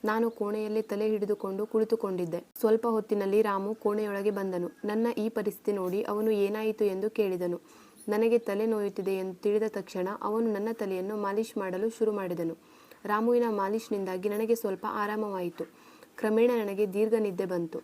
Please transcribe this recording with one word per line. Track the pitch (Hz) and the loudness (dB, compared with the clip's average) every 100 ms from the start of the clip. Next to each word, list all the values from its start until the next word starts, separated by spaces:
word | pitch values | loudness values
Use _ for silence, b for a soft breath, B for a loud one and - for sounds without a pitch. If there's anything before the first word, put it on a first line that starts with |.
| 214 | 0
ನಾನು | 220 233 | 2 0
ಕೋಣೆಯಲ್ಲಿ | 226 208 214 214 214 | 0 -4 -2 -2 -2
ತಲೆ | 220 208 214 | -2 -2 0
ಹಿಡಿದುಕೊಂಡು | 214 202 202 196 190 214 | 0 0 -2 -2 -4 0
ಕುಳಿತುಕೊಂಡಿದ್ದೆ. | 220 220 226 208 185 175 170 - - | 2 2 2 0 -2 -2 -4 -8 0
ಸ್ವಲ್ಪ | 220 220 233 | 4 4 4
ಹೊತ್ತಿನಲ್ಲಿ | 220 214 208 196 208 | 0 0 0 4 4
ರಾಮು | 214 196 202 220 | 4 2 -2 0
ಕೋಣೆಯೊಳಗೆ | 208 208 208 196 202 | 0 0 -2 0 0
ಬಂದನು. | 196 196 180 175 - 208 | 0 -2 -2 -4 -4 -2
ನನ್ನ | 214 233 220 | 0 0 0
ಈ | 214 | -2
ಪರಿಸ್ಥಿತಿ | 220 208 196 - | 0 -4 -2 -2
ನೋಡಿ | 202 185 190 | -2 0 -2
ಅವನು | - 208 220 | -2 0 2
ಏನಾಯಿತು | 208 202 214 220 214 208 | 4 2 2 -2 2 0
ಎಂದು | 190 214 | 2 -2
ಕೇಳಿದನು. | 220 202 180 175 170 B B B B - | 0 0 0 -2 -4 B B B B -2
ನನಗೆ | 208 226 233 | 2 4 4
ತಲೆ | 233 202 226 | 2 0 0
ನೋಯುತ್ತಿದೆ | 220 202 202 190 | 0 -2 -2 -2
ಎಂದು | 190 190 180 | -2 -4 -2
ತಿಳಿದ | 208 208 214 | 0 2 0
ತಕ್ಷಣ | 208 190 190 185 214 | -4 -6 -4 -4 -2
ಅವನು | - 214 233 | -2 0 0
ನನ್ನ | 202 214 | 0 -2
ತಲೆಯನ್ನು | 226 202 190 185 214 | -4 -4 -4 -4 -4
ಮಾಲಿಷ್ | 202 202 220 - | -2 -2 -2 -4
ಮಾಡಲು | 190 180 220 | -4 -2 -4
ಶುರು | 220 220 | 0 0
ಮಾಡಿದನು. | 208 185 175 165 165 B B B B 202 | 0 -4 -4 -4 -6 B B B B -2
ರಾಮುವಿನ | 208 226 240 240 | 2 4 4 2
ಮಾಲಿಷ್ನಿಂದಾಗಿ | 208 196 220 220 208 190 185 202 | 0 -2 -2 -2 -4 -2 -4 -2
ನನಗೆ | 202 220 226 | -2 0 0
ಸ್ವಲ್ಪ | 214 185 208 | 0 -4 -4
ಆರಾಮವಾಯಿತು. | 214 208 214 214 190 175 - 160 B B B B - | -4 -2 -2 -4 -4 -6 -6 -12 B B B B -4
ಕ್ರಮೇಣ | 220 220 240 240 | 2 4 6 4
ನನಗೆ | 202 196 208 | 0 0 0
ದೀರ್ಘ | 196 220 | 2 2
ನಿದ್ದೆ | 226 208 180 190 | 2 0 -2 -2
ಬಂತು. | 180 165 - | -2 -4 -8